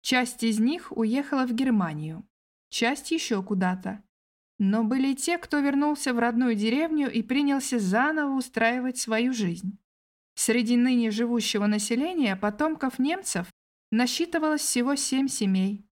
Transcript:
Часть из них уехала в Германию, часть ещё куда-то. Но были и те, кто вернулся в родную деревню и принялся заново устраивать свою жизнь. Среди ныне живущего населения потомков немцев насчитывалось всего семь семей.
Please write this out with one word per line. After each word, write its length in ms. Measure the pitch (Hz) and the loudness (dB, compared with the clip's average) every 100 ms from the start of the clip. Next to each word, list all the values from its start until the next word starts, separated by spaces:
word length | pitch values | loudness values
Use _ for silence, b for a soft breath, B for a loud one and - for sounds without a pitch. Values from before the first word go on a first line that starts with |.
Часть 400 | - 254 247 - | 0 0 0 -2
из 180 | 226 214 | 0 2
них 320 | 233 339 - | 0 0 -6
уехала 540 | - 220 254 285 277 254 | -2 0 0 -2 -2 -2
в 80 | |
Германию, 720 | 233 262 220 170 151 156 160 - _ _ _ _ | 0 2 2 0 -4 -8 -10 -16 _ _ _ _
часть 420 | - 233 285 - | -2 0 -2 -4
ещё 320 | 320 - 208 | -4 0 -2
куда-то. 580 | 190 202 185 185 185 208 _ _ _ _ _ _ | 0 0 0 -2 -6 -10 _ _ _ _ _ _
Но 260 | 196 214 | 2 2
были 260 | 220 262 269 | 2 2 0
и 60 | 277 | 0
те, 220 | - 339 | -2 -4
кто 220 | - 294 | -2 0
вернулся 520 | 285 277 294 294 277 | 2 2 2 0 -2
в 80 | 240 | 0
родную 360 | 233 226 247 220 | 2 2 2 2
деревню 560 | 214 254 320 311 269 | 2 0 0 0 0
и 100 | 233 | -2
принялся 560 | - 262 285 277 277 247 | 0 0 2 0 0 0
заново 580 | 190 208 277 311 285 269 | 2 2 2 0 0 -2
устраивать 600 | 247 - 226 247 254 247 | -4 0 0 0 -2 -4
свою 340 | - 220 247 | -2 0 0
жизнь. 460 | 247 196 170 185 - _ _ _ _ _ | 0 -2 -2 -8 -10 _ _ _ _ _
Среди 420 | - - 226 226 240 | -4 2 2 4 4
ныне 360 | 247 247 226 | 4 4 2
живущего 560 | 208 240 240 208 208 208 | 0 0 0 0 0 2
населения 680 | 208 208 233 311 359 240 190 | 0 0 -2 0 0 0 0
потомков 600 | 208 208 311 311 262 - | -2 0 -2 0 -4 0
немцев 540 | 262 370 381 185 180 _ _ _ _ | 0 0 -4 -6 -6 _ _ _ _
насчитывалось 720 | 220 247 - 339 339 311 302 | 0 0 0 -2 0 0 0
всего 340 | - 247 240 277 | 0 0 0 0
семь 320 | - 262 269 | 0 0 0
семей. 580 | - 202 190 190 202 - | 0 0 2 2 -2 -12